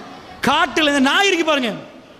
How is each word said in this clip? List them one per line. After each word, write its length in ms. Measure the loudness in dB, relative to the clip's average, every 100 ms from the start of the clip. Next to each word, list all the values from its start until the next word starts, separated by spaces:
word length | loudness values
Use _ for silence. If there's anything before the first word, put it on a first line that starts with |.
| -18 -20 -20 -4
காட்டுல 460 | 0 0 0 0 2
இந்த 120 | 2
நாய் 280 | 2 4 2
இருக்கு 180 | 2 0
பாருங்க, 280 | 0 -2 -8 -14 -20 -20